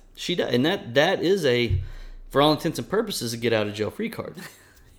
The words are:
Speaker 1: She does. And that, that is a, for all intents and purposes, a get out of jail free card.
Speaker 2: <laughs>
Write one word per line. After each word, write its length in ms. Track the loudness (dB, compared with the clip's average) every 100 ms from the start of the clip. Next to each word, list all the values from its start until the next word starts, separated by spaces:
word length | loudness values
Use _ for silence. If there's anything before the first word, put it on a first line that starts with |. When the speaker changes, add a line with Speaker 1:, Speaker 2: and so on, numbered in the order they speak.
| -20 -10
Speaker 1:
She 200 | -4 -2
does. 180 | 0
And 120 | 2 2
that, 280 | 0 0 2
that 280 | 4 2
is 220 | 2 2 2
a, 360 | 2 2 0 -2 -10 -14 -16 -4
for 120 | 4
all 100 | 4
intents 260 | 4 0 -4
and 100 | -4
purposes, 420 | -2 -2 -4 -6
a 40 | -2
get 160 | 0
out 140 | 2 0
of 60 | -2
jail 160 | -4
free 180 | -4 -8
card. 260 | -6 -10 -12
Speaker 2:
<laughs> 40 | -16 -18 -20 -20 -20